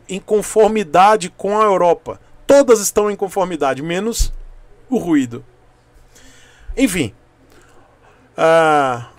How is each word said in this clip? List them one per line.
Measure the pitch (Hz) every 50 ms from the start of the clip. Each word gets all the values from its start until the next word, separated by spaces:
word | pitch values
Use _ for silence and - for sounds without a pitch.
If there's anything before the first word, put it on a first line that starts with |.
| _
em | - 185 196
conformidade | - - 208 208 185 - - 214 220 202 220 214 202 151 143 175 190 202 214 196 175 180
com | _ - - 196 208 214
a | 220
Europa. | 214 190 180 175 175 165 - - 123 98 - _ _ - - -
Todas | - 269 285 269 226 233 208
estão | 202 - - 220 208 208
em | 202
conformidade, | - 208 185 - 202 185 180 175 147 147 135 131 131
menos | 147 165 170 185 208 233 226 - - - - - - - - - - - - _ -
o | - 254 226
ruído. | 170 170 160 143 131 120 117 120 123 _ _ _ _ _ _ _ _ _ _ _ _ _ _ - - - - - - _ _ _ - - -
Enfim, | 233 269 247 175 185 139 101 - _ _ _ _ _ _ _ _ - _ _ _ - _ _ _ _ _ _ _ _ _ _ -
ah, | - 156 160 160 165 160 156 151 147 139 131 123 120 117 - _